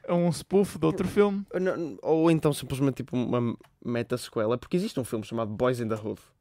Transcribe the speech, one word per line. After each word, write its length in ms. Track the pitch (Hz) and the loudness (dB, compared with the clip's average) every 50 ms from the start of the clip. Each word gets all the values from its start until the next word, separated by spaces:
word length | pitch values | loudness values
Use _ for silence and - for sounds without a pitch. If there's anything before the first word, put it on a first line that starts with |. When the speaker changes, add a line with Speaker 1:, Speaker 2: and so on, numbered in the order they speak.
| - | -2
Speaker 1:
É 100 | - 175 | 0 0
um 160 | 175 175 175 156 | 2 2 2 0
spoof 440 | - - _ 180 196 202 190 - | -2 -4 _ 2 2 2 2 -2
de 80 | 156 156 | 0 0
outro 220 | 160 190 - 185 | 0 0 0 -2
Speaker 2:
Por-, 60 | 180 - | 0 4
Speaker 1:
filme. 320 | 202 208 202 196 202 196 _ - 180 | 4 4 4 2 -4 -6 _ -4 -2
Speaker 2:
não, 360 | 185 185 135 147 170 143 101 - | -2 -2 -2 -2 -6 -6 -8 -6
ou 280 | - 135 156 160 160 170 | 0 2 2 6 6 6
então 220 | 165 156 - 151 | 6 6 4 0
simplesmente 440 | 139 - - 123 135 127 143 135 127 | 0 0 -6 -8 -2 0 0 0 0
tipo 200 | - 127 - - | -2 -8 -4 -2
uma 400 | 127 120 - - 123 120 117 - _ - _ _ _ - | -2 0 0 0 0 0 0 -4 _ -12 _ _ _ -8
meta-sequela, 720 | 120 120 117 117 - 123 120 - - - 120 107 107 120 | -4 -4 -4 -2 -2 -4 -4 -4 -6 -4 -2 0 0 0
porque 180 | 120 - - - | -2 -2 -2 -2
existe 240 | 180 196 220 - - | -2 -2 -2 -4 -6
um 60 | 120 | -4
filme 180 | - - 110 104 | -4 -6 -6 -6
chamado 260 | - 117 113 113 104 | -6 -4 -4 -4 -4
Boys 300 | 107 95 120 127 131 120 | -2 0 0 0 0 0
in 80 | 120 | -2
the 80 | 107 110 | -4 -4
Hood 240 | 107 104 107 104 - - _ _ _ | -4 -4 -8 -8 -10 -14 _ _ _